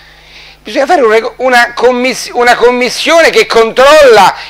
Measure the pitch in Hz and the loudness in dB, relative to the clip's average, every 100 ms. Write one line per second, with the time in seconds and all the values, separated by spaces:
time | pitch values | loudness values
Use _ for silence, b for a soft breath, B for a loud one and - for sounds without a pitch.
0 | B B B B B B - 262 262 349 | B B B B B B -8 -6 -2 0
1 | 226 220 233 - 254 240 233 - 240 247 | 2 0 -2 -6 -2 0 -2 -2 -2 0
2 | 254 220 - 277 240 233 233 247 240 - | -4 -6 -8 -2 0 2 0 0 -4 -4
3 | 277 330 302 226 - 233 226 208 277 311 | 0 2 2 0 0 0 0 2 2 4
4 | 277 214 175 - | 4 4 2 -2